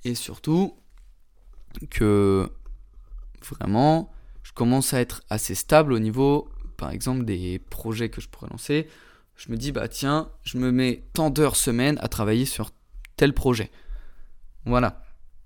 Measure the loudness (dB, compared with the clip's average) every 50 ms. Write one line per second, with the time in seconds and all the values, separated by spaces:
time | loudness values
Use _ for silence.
0 | -6 -4 -4 -4 -6 -10 -12 -6 -2 0 2 2 2 0 -2 -12 _ -20 -20 -20
1 | -20 -20 -20 -20 -20 _ _ -20 -20 -20 -20 -20 -18 -14 -12 -12 -12 -6 -2 2
2 | 4 4 6 6 6 4 4 2 2 -2 -6 -12 -14 -14 -14 -16 -16 -20 -20 -20
3 | -20 -16 -16 -14 -14 -16 -18 -18 -16 -14 -10 -6 -2 0 2 4 6 6 6 4
4 | 2 -4 -12 -18 -18 -18 -18 -18 -18 -12 -4 0 2 2 4 2 2 2 0 0
5 | 0 0 -4 -12 -8 -6 -4 -4 -4 -4 -4 -4 0 6 6 6 8 6 4 2
6 | 2 0 2 4 4 4 4 2 0 -4 -12 -12 -12 -12 -10 -10 -8 -8 -6 -4
7 | -4 -2 -2 -2 -2 -2 -2 -4 -4 -4 -6 -6 -8 -12 -14 -10 -6 -6 -4 -2
8 | -4 -4 -6 -8 -12 -14 -16 -16 -14 -14 -12 -10 -4 -2 0 0 0 -4 -12 -20
9 | -20 -20 -20 _ _ _ _ -18 -10 -8 -6 -4 -4 -4 -4 -4 -4 -6 -6 -2
10 | 0 0 0 0 -2 -4 -12 -12 -12 -6 -4 0 0 2 4 4 2 2 0 -2
11 | -6 -6 -2 0 2 2 4 4 4 4 4 2 0 2 2 2 2 2 2 0
12 | -2 -4 -2 0 2 2 4 2 2 0 -2 -6 -8 -8 -10 _ _ _ -18 -16
13 | -16 -8 0 4 4 4 4 4 2 2 2 2 0 -6 -8 -16 -12 -10 -10 -10
14 | -10 -14 -14 -14 -16 -16 -16 -18 -18 -18 -16 -10 -2 0 2 2 2 2 -2 -4
15 | -16 -18 -18 -18 -20 -20 -20 -20 -20